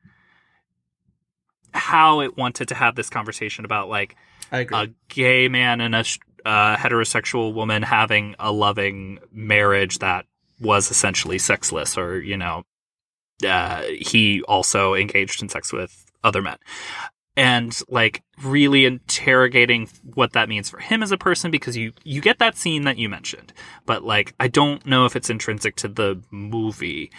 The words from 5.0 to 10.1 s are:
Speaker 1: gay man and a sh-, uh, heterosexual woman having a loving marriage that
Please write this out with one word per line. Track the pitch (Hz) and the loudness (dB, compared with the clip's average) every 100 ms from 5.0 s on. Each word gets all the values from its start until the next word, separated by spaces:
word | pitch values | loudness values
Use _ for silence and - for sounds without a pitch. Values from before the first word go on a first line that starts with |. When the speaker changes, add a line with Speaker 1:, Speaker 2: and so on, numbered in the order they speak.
| _ | _
Speaker 1:
gay | 135 127 127 127 | 0 4 4 4
man | 127 123 120 | 2 2 2
and | 117 | 0
a | 113 | 0
sh-, | 113 - _ _ | -2 -6 _ _
uh, | 107 107 104 107 | 0 4 4 2
heterosexual | 120 117 113 117 - 123 113 | 2 2 0 -2 -2 -2 -2
woman | 110 110 107 | -2 -2 -2
having | 104 110 110 104 104 - | 2 2 4 2 0 -6
a | 107 | -2
loving | 104 101 101 98 98 95 98 - | 2 2 2 -2 -4 -12 -16 -18
marriage | 110 107 104 101 98 95 - | -10 2 4 4 4 0 -2
that | 95 | -2